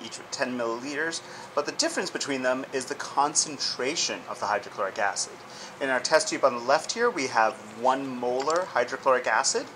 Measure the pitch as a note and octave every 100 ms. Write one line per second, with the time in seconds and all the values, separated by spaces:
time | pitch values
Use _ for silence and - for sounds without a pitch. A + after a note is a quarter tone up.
0 | - - - - B2+ B2 A#2 A#2 C3+ D3
1 | E3 E3+ - - - - - - D#4+ C#4+
2 | F#3 - C#3 C3+ B2+ B2+ C#3 C3+ B2+ C#3
3 | - - D3 D3 D#3 C#3 - - B2+ F3
4 | - G2 G2 G#2 G2+ G#2 G2 - G2 A2
5 | G2+ F2+ - - - - - - C#3 B2+
6 | - D#3 - D#3+ C#3 A#2+ A#2+ D#3 - A3+
7 | A#3+ E3+ C3 A#2 A2 G#2 - A2 B2+ C3+
8 | C3+ B2 B2 B2+ C#3 E3+ F#3 B2 B2 C3
9 | C#3 B2 B2 A2 - A#3 -